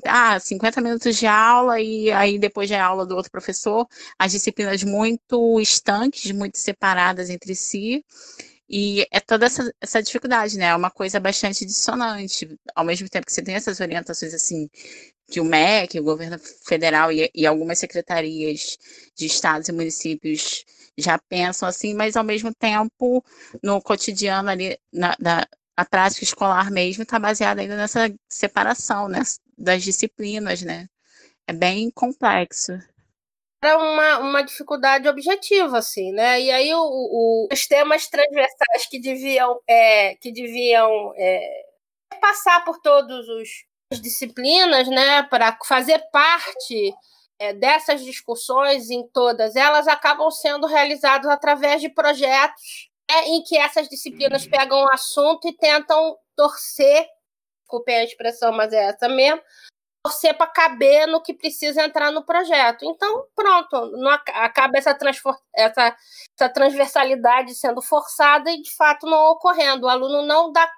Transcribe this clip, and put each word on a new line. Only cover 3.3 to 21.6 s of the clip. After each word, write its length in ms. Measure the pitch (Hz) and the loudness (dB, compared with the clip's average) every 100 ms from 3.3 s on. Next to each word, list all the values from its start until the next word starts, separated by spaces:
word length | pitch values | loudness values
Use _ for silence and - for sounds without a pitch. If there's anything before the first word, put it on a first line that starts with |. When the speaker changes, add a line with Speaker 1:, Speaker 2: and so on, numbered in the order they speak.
Speaker 1:
professor, 560 | 190 - 190 - 214 233 - - - | -10 -10 -6 -2 -2 -4 -10 -14 -2
as 120 | 190 | -2
disciplinas 540 | 190 - 208 202 196 | 0 -4 -4 -4 -2
muito 760 | 196 202 220 233 - 247 233 226 | -2 0 0 -2 -2 0 2 2
estanques, 720 | 214 - - 202 254 - 196 | 2 0 0 0 0 -4 -6
muito 260 | 196 202 - | -6 -6 -6
separadas 720 | - 196 196 180 180 185 180 | -8 -2 0 2 2 0 -6
entre 240 | 180 190 | -10 -10
si, 500 | 185 - 202 214 269 - _ - - - _ - | -10 -8 -8 -6 -6 -8 _ -20 -20 -20 _ -10
e 380 | 202 202 202 - | -4 -2 -2 0
é 80 | 196 | -2
toda 280 | - 226 240 | 0 2 2
essa, 260 | - 240 - | 0 -8 -8
essa 220 | 277 226 | -4 -4
dificuldade, 560 | 214 240 254 240 214 208 | -2 -6 -2 -2 -2 -2
né? 80 | 175 | 0
É 100 | 170 | 0
uma 140 | 180 | 0
coisa 280 | - 190 196 | -4 -4 -2
bastante 460 | 196 202 202 196 | -2 -2 -4 -6
dissonante, 920 | 196 208 - 240 233 208 196 - 160 156 - | -6 -6 -4 -4 -4 -6 -8 -10 -12 -16 -12
ao 100 | - | -6
mesmo 240 | 165 180 190 | -4 -4 -6
tempo 160 | 190 | -8
que 80 | - | -6
você 100 | - | -6
tem 120 | 185 | -6
essas 260 | 190 220 185 | -6 -6 -6
orientações, 540 | 180 170 170 165 160 | -6 -6 -8 -10 -10
assim, 340 | 160 - 165 151 _ - - - _ _ | -6 -6 -4 -8 _ -20 -20 -20 _ _
que 100 | - | -4
o 40 | 165 | 0
mec, 520 | 156 170 214 180 165 | 2 4 2 0 -4
o 60 | |
governo 340 | 151 156 165 170 - - - | -4 -4 -6 -12 -16 -16 -4
federal 440 | 165 165 156 160 | -2 2 2 2
e, 200 | 156 160 | 2 -2
e 120 | - 151 | 0 0
algumas 320 | 156 165 170 | 2 -2 -6
secretarias 1000 | 175 175 - 170 156 160 156 151 - - _ - _ - | -6 -8 -6 -4 -4 -6 -6 -6 -10 -14 _ -20 _ -10
de 80 | |
estados 420 | 160 - 175 156 160 | -4 -2 0 -2 -2
e 20 | |
municípios 880 | 170 165 - 160 156 156 151 - - - _ _ - | -6 -6 -6 -8 -8 -6 -6 -6 -8 -14 _ _ -8
já 200 | 160 160 | -2 -2
pensam 480 | - 180 180 185 | -2 -4 -4 -4